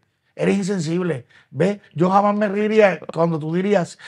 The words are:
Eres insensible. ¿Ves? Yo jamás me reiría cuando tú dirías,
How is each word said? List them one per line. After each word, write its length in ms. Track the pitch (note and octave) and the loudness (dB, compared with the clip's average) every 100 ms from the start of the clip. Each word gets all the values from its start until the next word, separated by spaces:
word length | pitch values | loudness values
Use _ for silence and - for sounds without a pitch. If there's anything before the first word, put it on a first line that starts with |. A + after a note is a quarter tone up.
| _ _ _ - | _ _ _ -4
Eres 200 | D#3+ G3 | 0 0
insensible. 680 | F#3 G3+ D3+ E3+ F3+ C#3 - _ _ | -2 -4 -2 -2 -2 -4 -10 _ _
¿Ves? 280 | C3 F3 G3+ _ | -2 -2 -2 _
Yo 160 | D3 F3+ | -2 2
jamás 260 | G3 G#3 G#3 | 4 2 0
me 120 | G#3 | -2
reiría 520 | G3 G#3+ A3 G3+ E3 - | -2 0 4 4 4 -6
cuando 240 | D#3 E3+ D#3+ | -2 0 0
tú 140 | D#3 | -4
dirías, 460 | E3+ F#3 G3+ E3 - | -2 2 0 0 -8